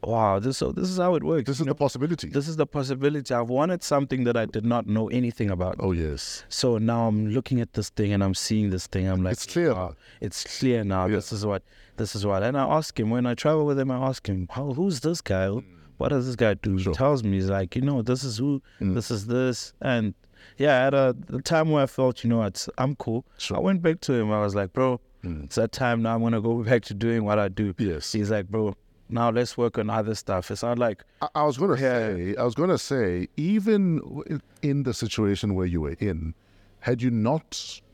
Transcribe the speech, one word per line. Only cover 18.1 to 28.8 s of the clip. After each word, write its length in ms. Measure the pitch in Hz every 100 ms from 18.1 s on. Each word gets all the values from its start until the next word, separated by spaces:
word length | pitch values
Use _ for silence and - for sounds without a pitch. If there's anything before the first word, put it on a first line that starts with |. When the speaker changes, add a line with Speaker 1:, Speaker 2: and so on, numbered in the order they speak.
| 127
Speaker 1:
is 140 | 135 107
who, 240 | 139 139 - _
Speaker 2:
Mm. 160 | 98 92
Speaker 1:
this 160 | -
is 160 | 113 104
this." 460 | 123 127 120 - _
And 320 | - 120 107 - _ _ - -
yeah, 300 | 139 131 131
at 60 |
a, 200 | 139 131 123 -
the 140 | 131
time 300 | - 165 160
where 120 | 151
I 40 | 135
felt, 360 | - 131 123
you 60 | 117
know, 140 | 117
it's, 260 | 107 - - -
I'm 180 | 131 143
cool, 300 | - 113 - -
Speaker 2:
Sure. 200 | - 98
Speaker 1:
I 20 |
went 220 | 185 190
back 180 | 170 165
to 120 | -
him. 180 | 127 107
I 80 | 107
was 140 | 104 98
like, 160 | 98
"Bro, 300 | - 131 123 _ _ 90
Speaker 2:
Mm. 180 | 80
Speaker 1:
it's 120 | 71 -
that 180 | 113
time 280 | - 127 117
now. 140 | 113 113
I'm 60 |
gonna 160 | 117 113
go 240 | 110 117
<laughs> 80 | 110
back 120 | 123
to 100 | -
doing 320 | 101 117 117 104
what 120 | 107
I 120 | 101
do." 260 | 95 104 92
Speaker 2:
Yes. 360 | 107 78 -
Speaker 1:
He's 180 | 110 104
like, 160 | 107 92
"Bro, 280 | 110 107 98